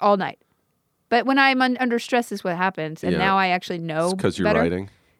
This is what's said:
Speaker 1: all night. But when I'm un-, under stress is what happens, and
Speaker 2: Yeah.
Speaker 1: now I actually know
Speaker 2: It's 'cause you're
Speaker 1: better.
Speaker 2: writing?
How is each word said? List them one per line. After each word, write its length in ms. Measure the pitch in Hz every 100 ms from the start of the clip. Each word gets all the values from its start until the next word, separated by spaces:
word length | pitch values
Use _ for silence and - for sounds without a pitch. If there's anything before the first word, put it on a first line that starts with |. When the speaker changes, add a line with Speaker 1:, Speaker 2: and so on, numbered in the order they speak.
Speaker 1:
all 160 | 208 202
night. 220 | 165 - _ _ _ _ _ _ -
But 180 | 240 226
when 100 | 269
I'm 240 | 269 254
un-, 160 | 254 247
under 200 | 254 233
stress 320 | - 240 233
is 120 | 202
what 120 | 185 170
happens, 460 | 185 175 156 160
and 80 | 180
Speaker 2:
Yeah. 80 | 165
Speaker 1:
now 180 | 190 196
I 120 | 185
actually 280 | 180 - 180
know 300 | 165 156 170
Speaker 2:
It's 80 | 190
'cause 180 | - -
you're 80 | 92
Speaker 1:
better. 140 | 80
Speaker 2:
writing? 280 | 85 90 101 _ _ _